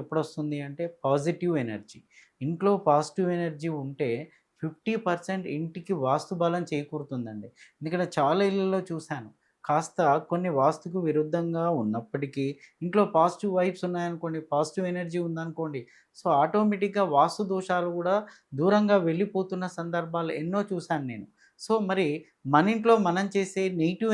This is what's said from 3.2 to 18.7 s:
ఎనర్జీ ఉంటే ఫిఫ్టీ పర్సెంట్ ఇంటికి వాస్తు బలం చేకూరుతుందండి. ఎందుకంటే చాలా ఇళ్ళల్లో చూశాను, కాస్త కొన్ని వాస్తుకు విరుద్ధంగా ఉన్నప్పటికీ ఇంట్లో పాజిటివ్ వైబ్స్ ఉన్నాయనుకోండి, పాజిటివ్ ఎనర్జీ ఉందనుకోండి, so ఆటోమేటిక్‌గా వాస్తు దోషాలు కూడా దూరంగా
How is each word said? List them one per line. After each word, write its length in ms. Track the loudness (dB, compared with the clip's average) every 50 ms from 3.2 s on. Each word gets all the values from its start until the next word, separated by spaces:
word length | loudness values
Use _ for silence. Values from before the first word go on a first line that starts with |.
| 0 0 0 0
ఎనర్జీ 340 | -2 -4 -4 -6 -6 -6 -4 -4 -6
ఉంటే 280 | -8 -6 -4 -2 -2 -2 -4 -6 -10 _ _ _ _ _ -8 -8
ఫిఫ్టీ 320 | -8 -8 _ -4 -2 -2 -2 0 -2
పర్సెంట్ 400 | -2 -2 -2 -4 -6 -6 -4 -6 -6 -6
ఇంటికి 360 | -6 -6 -8 -8 -6 -4 -4 -2 0 0
వాస్తు 280 | 0 0 -2 -4 -4 0 0
బలం 220 | 0 0 -2 -4 -2 -4
చేకూరుతుందండి. 760 | -4 -4 -4 -8 -8 -8 -6 -8 -8 -6 -8 -8 -12 -12 -14 _ _ -20 -20 _ -10
ఎందుకంటే 300 | -8 -4 -2 -2 -2 -2 0 2
చాలా 240 | 4 4 4 4 4 2
ఇళ్ళల్లో 300 | 2 2 0 0 0 0 -2 -4
చూశాను, 400 | -6 -8 -8 -8 -8 -8 -10 -12 -18 _ _ _ _ _ -2 0
కాస్త 340 | 0 0 0 -2 0 2 4 4 4 4 2 0
కొన్ని 200 | -2 -2 0 0 2 4
వాస్తుకు 380 | 4 4 2 2 -4 -6 -4 -2 0
విరుద్ధంగా 600 | 0 2 0 0 0 0 -2 -2 0 -2 -2 0 0 0 0
ఉన్నప్పటికీ 640 | 0 0 -2 -2 -4 -4 -6 -4 -4 -4 -4 -4 -4 -4 -4 -8 -14 -20 _ -8 -6
ఇంట్లో 200 | -2 2 2 2 4 4 4
పాజిటివ్ 340 | 4 4 2 0 -4 -2 0 0
వైబ్స్ 260 | 0 0 0 -2 -4 -4
ఉన్నాయనుకోండి, 520 | -2 -2 -4 -4 -6 -6 -6 -6 -6 -6 -6 -2 0
పాజిటివ్ 320 | 0 0 0 -2 -4 -4 -2
ఎనర్జీ 300 | -2 -4 -6 -4 -4 -4 -4 -4
ఉందనుకోండి, 540 | -4 -6 -6 -8 -6 -6 -6 -6 -6 -8 -10 -12 _ _ _ _ _ -6
so 80 | 0 2 4 4
ఆటోమేటిక్‌గా 640 | 4 4 4 2 2 2 2 0 0 -2 0 0 0 4 6 6
వాస్తు 260 | 4 4 4 -2 -4 -2
దోషాలు 380 | -2 -2 -2 0 0 0 0 -2 -2 -2
కూడా 180 | 0 0 0 0 -2 -4 -14 -20 _ -10 -4 0
దూరంగా 380 | 2 4